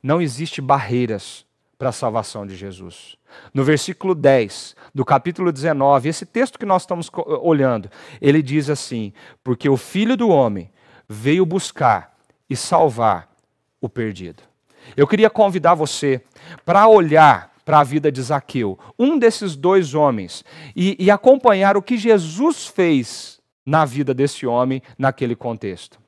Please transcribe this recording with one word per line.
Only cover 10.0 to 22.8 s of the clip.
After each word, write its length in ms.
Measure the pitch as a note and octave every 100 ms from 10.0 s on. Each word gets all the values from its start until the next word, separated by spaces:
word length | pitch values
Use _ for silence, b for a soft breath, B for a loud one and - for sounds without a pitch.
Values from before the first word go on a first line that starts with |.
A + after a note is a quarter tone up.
| A3
do 140 | B3 A#3
Homem 420 | D#3+ B2 G2+ E2+ b b b b
veio 380 | G#2+ A#2 E3+ F3+
buscar 680 | F#3 - - C3 G2+ - _ _ _ _
e 60 | B2+
salvar 720 | - E3+ D#3+ A2+ A2+ F2+ - _ _ _ _ _
o 80 | A#2
perdido." 540 | B2 A2 F#2 F2 D#2 _ _ _ b b
Eu 120 | - C#3+
queria 240 | G#3 A3
convidar 440 | - G3+ F#3 E3+
você 480 | E3+ D3+ - C#3+ B2+ _ B B B -
pra 200 | F3+ A3
olhar 640 | G#3+ E3 D#3 D#3 G#2 - _
pra 220 | - D3+
vida 260 | C#3 D3 D3+
de 100 | C3
Zaqueu, 560 | B2 D3 - C3 G#2+ F#2+ B _
um 180 | B3+ D#4
desses 380 | A#3 G#3+ G3
dois 400 | C#3+ E3+ F#3+ D#3+
homens, 480 | D3 D3 A2+ F#2 - _ B D3+
e, 220 | G#2+ F3+ G3
e 100 | F#3
acompanhar 680 | G3+ B3+ C4+ B3 G3 G3 G3+
o 60 |
que 140 | F#3+ A#3+
Jesus 680 | A3 G#3+ D#3+ E3 D4+ D#4 -
fez 720 | -